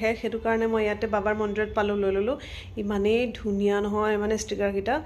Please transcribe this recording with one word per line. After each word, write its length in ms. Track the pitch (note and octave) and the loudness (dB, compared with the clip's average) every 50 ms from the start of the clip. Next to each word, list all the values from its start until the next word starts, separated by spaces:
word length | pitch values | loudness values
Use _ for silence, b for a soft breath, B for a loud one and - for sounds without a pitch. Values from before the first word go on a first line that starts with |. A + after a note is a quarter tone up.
শেষ। 200 | A3 A3 A3+ A3 | 0 0 0 0
সেইটো 180 | - A3 A3+ A3+ | -2 -4 -4 -2
কাৰণে 280 | - A3+ A3+ A3+ A3+ | 0 0 2 2 2
মই 160 | A3+ A3+ A3 G#3+ | 2 2 2 2
ইয়াতে 220 | G#3 G#3 G#3 A3+ | 2 0 0 -2
বাবাৰ 280 | G#3+ G#3 G#3 G3 G#3+ G#3+ | 0 0 0 2 0 0
মন্দিৰত 360 | G#3+ G#3+ G#3 G3+ G#3+ G#3+ G#3 G#3+ | 0 0 -2 0 0 -2 -2 0
পালোঁ, 220 | A3 G#3 G#3 G#3 | 0 0 2 2
লৈ 140 | G3+ G3 F#3+ F#3+ | 0 2 2 2
ল'লোঁ। 200 | G3 G#3 A3+ C#4+ C#4 B B B B B B B | 2 0 0 -2 -4 B B B B B B B
ইমানেই 560 | A3+ G#3 G3+ G#3+ G3 G3+ G#3 A3 A#3 B3 A#3 G#3+ | -6 -4 -2 0 0 2 2 4 2 2 0 -4
ধুনীয়া 440 | - - G#3+ G3+ G3 G3+ G3+ G3+ G3+ | -4 -4 -2 0 2 2 2 2 2
নহয় 360 | G#3 G#3 G3+ G#3 G#3+ G#3+ G#3+ | 2 0 0 2 2 2 2
মানে 220 | G#3 G#3 G#3+ A3 G#3+ | 2 2 0 0 -2
ষ্টিকাৰকেইটা। 580 | - - G3+ G3 G3+ G3+ G3 G3 G3 A3 C4 D#4 D#4 | -2 -4 -2 0 0 0 0 0 0 0 0 -2 -2